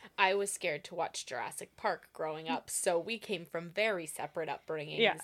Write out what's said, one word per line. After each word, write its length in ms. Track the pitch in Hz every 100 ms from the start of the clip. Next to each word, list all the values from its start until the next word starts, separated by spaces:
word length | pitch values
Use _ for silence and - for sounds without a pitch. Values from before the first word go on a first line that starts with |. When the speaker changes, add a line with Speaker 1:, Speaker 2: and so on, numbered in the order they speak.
| - -
Speaker 1:
I 160 | 190
was 160 | 202 202
scared 320 | - 180 147
to 120 | - 165
watch 300 | 160 - -
Jurassic 500 | 123 117 - - -
Park 320 | 214 170 -
growing 360 | - 160 156 160
up, 200 | 160 -
so 300 | - 196 170
we 200 | 170 220
came 260 | - 185
from 260 | 170 170 170
very 360 | 175 220 190 156
separate 420 | - 143 - 156
upbringings 500 | - - 160 147 151
Speaker 2:
Yeah, 160 | 220 -